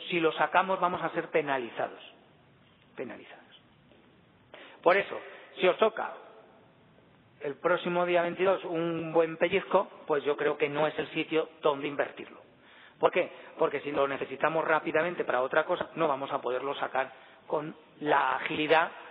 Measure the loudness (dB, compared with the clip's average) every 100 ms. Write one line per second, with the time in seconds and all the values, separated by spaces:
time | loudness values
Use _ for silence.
0 | -4 2 2 2 2 4 2 2 0 0
1 | -4 -4 -2 0 0 -2 -4 -6 -6 -8
2 | -20 -20 -20 _ _ _ _ _ _ -12
3 | -12 -12 -18 -20 -20 -20 _ _ _ -20
4 | _ _ _ _ _ -20 -20 0 4 4
5 | 2 -6 -12 -18 -16 0 2 4 2 2
6 | -6 -8 -18 -20 -20 -20 -20 _ _ _
7 | _ -20 _ -10 -8 -4 0 0 0 0
8 | 2 2 0 0 2 0 -2 -4 -2 -2
9 | 0 2 2 2 0 0 2 2 0 -6
10 | -2 0 0 0 0 0 0 0 0 -2
11 | -6 -6 -2 0 -2 0 0 0 -2 -4
12 | -4 -6 -16 -18 -20 -20 -20 -20 -20 0
13 | 2 2 0 -4 -16 0 0 0 -4 0
14 | 0 0 -6 0 0 2 2 2 2 0
15 | 0 -2 -2 0 0 0 0 -2 -4 -2
16 | 0 0 -2 -4 -2 -2 -4 -4 -2 -2
17 | -4 -8 -20 -20 -4 -4 -4 -10 -20 -8
18 | 2 2 4 0 -2 -2 4 4 4 -2
19 | -16